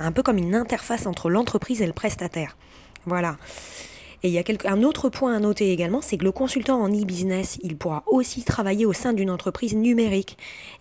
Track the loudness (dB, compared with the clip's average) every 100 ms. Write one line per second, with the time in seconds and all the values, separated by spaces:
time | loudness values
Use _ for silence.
0 | 0 2 4 4 2 0 0 -4 -2 -4
1 | -4 -2 2 2 2 -2 -2 0 0 0
2 | -4 -2 -4 -4 -6 -10 -20 -20 -20 -12
3 | -4 0 -2 -4 -12 -16 -16 -16 -16 -18
4 | -20 -4 0 0 0 -2 0 4 4 4
5 | -2 0 0 2 2 2 2 2 0 -2
6 | -2 0 0 2 0 0 2 2 2 2
7 | 0 -2 0 0 -2 -6 -8 -4 -4 -4
8 | 2 2 2 -4 -4 -2 0 2 2 2
9 | 0 0 0 0 -4 -4 -2 2 4 4
10 | 4 2 -2 -12 -18 -16 -18 -6